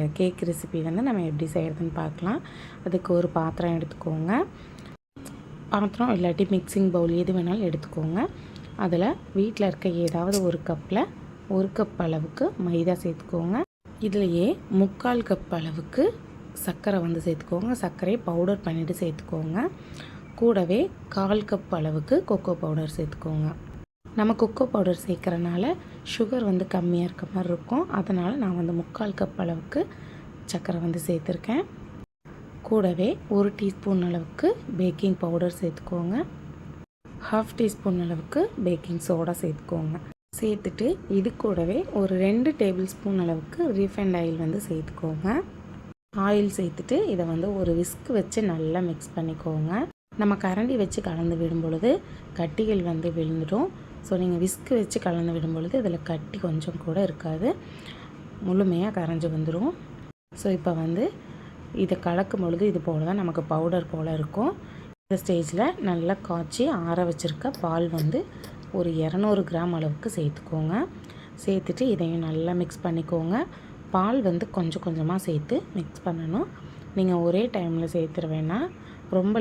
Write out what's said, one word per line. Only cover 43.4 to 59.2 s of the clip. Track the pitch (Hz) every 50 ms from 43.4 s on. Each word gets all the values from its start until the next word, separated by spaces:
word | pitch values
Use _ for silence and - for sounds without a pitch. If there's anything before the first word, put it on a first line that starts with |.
| 156 - - 339 349 285 202
ரீஃபைண்ட் | 196 196 190 - 214 196 190 180 175
ஆயில் | 170 165 165 165 165
வந்து | 160 170 202 -
சேர்த்துக்கோங்க. | - 165 160 156 - - - 165 160 160 156 170 190 240 339 392 - - - - - - - - - - _ _ _ - 202 196
ஆயில் | 202 208 208 208 202 196
சேர்த்துட்டு | - 185 165 151 - - - 247 359 440 339 202
இதை | 175 170 165
வந்து | 165 165 180 208 202 190
ஒரு | 180 175 165 170
விஸ்க் | 175 - - - - - 247
வச்சு | 202 - - - 226 214 190
நல்லா | 165 160 160 156 165 180 180 170
மிக்ஸ் | 156 - - - -
பண்ணிக்கோங்க. | 175 160 160 160 156 - 160 156 156 156 160 185 233 349 349 - _ _ - - -
நம்ம | 214 202 202 196 202
கரண்டி | 185 185 208 226 254 269 226
வச்சு | 196 - - - 185
கலந்து | 185 160 165 165 170 170 160
விடும் | 170 160 165 165 165
பொழுது | 160 160 160 202 240 330 392 - - - - - - - -
கட்டிகள் | 170 160 - - 220 214 208 190 170 170
வந்து | 160 160 165 175 160
விழுந்துடும். | 170 160 156 160 160 156 151 190 233 330 392 - - - - - - -
So, | - 196 180
நீங்க | 185 180 175 170 180
விஸ்க் | 185 - - - - 262 226
வச்சு | 196 - - 226 -
கலந்து | 185 170 170 170 170 165
விடும் | 165 156 160 160
பொழுது | 160 160 180 - 262
இதுல | 214 185 170 151 - -
கட்டி | 160 156 - - - 202 -
கொஞ்சம் | 170 156 160 156 180 165 - -
கூட | 165 160 190 196
இருக்காது, | 160 147 - - 160 156 160 202 285 392 - - - - - - - - - - - - - - - - - 202
முழுமையா | 185 185 190 196 185 175 170 190 220 208 185
கரைஞ்சு | 165 160 165 160